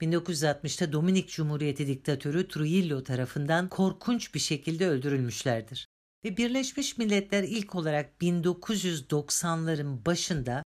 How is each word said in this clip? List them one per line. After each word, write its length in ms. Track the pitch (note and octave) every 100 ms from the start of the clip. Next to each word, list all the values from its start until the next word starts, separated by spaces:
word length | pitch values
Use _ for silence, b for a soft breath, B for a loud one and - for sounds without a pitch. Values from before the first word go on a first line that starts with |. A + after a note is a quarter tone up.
bin 100 | D#3+
dokuz 240 | E3+ E3+ D#3
yüz 80 |
altmışta 480 | D3+ C#3+ D3 - E3+
Dominik 380 | D3+ F3 F#3+ -
Cumhuriyeti 580 | - D3+ D3 D3+ C#3 C#3+
diktatörü 600 | C3+ - C#3 D3 E3 F#3
Trujillo 560 | D3+ D3+ F#3+ F3 C3+
tarafından 680 | C3+ B2+ B2 D3 C#3+ E3 F#3
korkunç 640 | - F#3+ F#3+ - A#3+ - D3
bir 40 |
şekilde 480 | - D3 E3 D#3+ F#3
öldürülmüşlerdir. 1000 | C3+ C#3+ C3+ A#2+ - C3 A2+ G#2+ C3 - _ _ _ G#3+
Ve 120 | F#3
Birleşmiş 600 | A#3+ C4 C4 - C#4 -
Milletler 460 | A3 G3+ G3 G3+
ilk 320 | F#3+ A3 G3+ F#3
olarak 460 | D#3 D3 C#3+ -
bin 220 | F3 F3
dokuz 400 | F3 F3+ - G#3
yüz 260 | F3+ D#3+ C3
doksanların 960 | D3 D3 - F3 E3 D#3+ D3+ C#3+ B2+ E3
başında 580 | E3+ - D#3+ B2 C3 -